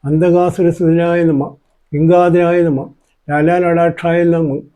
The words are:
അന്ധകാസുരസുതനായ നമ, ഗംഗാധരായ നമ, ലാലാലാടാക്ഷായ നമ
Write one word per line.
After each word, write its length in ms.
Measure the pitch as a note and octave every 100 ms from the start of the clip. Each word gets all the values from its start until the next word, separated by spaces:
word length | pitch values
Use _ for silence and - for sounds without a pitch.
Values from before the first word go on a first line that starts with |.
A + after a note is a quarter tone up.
അന്ധകാസുരസുതനായ 1160 | C3+ D#3 F3 F3 F3 F3 E3+ E3+ E3+ E3 E3+ E3+
നമ, 200 | E3 C#3+ - - _ _ _
ഗംഗാധരായ 640 | D3 D#3+ F3 F3 E3+ F3 F3
നമ, 160 | E3+ C#3 - - _ _ -
ലാലാലാടാക്ഷായ 960 | D3 D#3 F3+ F3 E3+ E3+ E3+ E3+ E3+
നമ 320 | E3+ E3+ D#3+ C3+ -